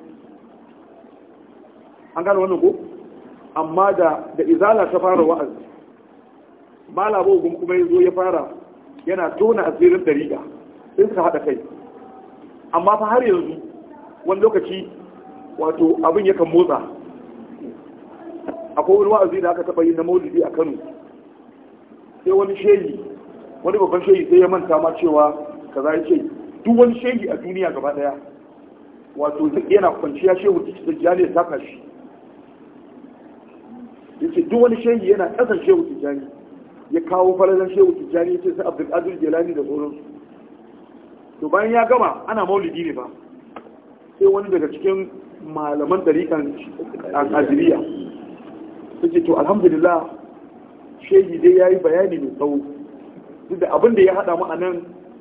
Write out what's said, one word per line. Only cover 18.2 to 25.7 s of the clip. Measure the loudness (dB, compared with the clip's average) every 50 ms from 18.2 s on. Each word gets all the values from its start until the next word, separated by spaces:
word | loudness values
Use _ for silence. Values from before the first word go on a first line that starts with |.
| -20 -18 -18 -16 -14 -14 -12 -12 -14 -10 -6
Akwai | -4 2 4 4 4
wani | 4 4
wa'azi | 2 2 2 0 0 -2
da | -2 -2
aka | -2 -2 -4
taɓa | -6 -2 0 2
yi | 2 2
na | 0 0
Maulidi | 0 0 0 0 -2 -2 -2 -2
a | -2
Kano. | 0 -4 -4 -4 -4 -10 -12 -16 -18 -20 -20 -20 -20 -20 -20 -20 -20 -20 -20 -20 -20 -20 -20 -20 -20 -20 -20 _ -20 -20 -20 -20 -18 -6 -2
Sai | 2 2
wani | 2 2 0 -2
shehi, | -2 4 4 4 4 2 -4 -8 -10 -12 -14 -16 -18 -20 -20 -20 -20 -20 -20 -18 -8 -4
wani | -2 0 2
babban | 0 2 0 0 4
shehi | 4 4 4 4 4
sai | 6 6
ya | 6 6
manta | 4 -2 -2 0 0 2
ma | 2 0 -2 0
cewa | 0 2 4 4 4 2 2 -4 -12 -14 -16 -18 -18 -12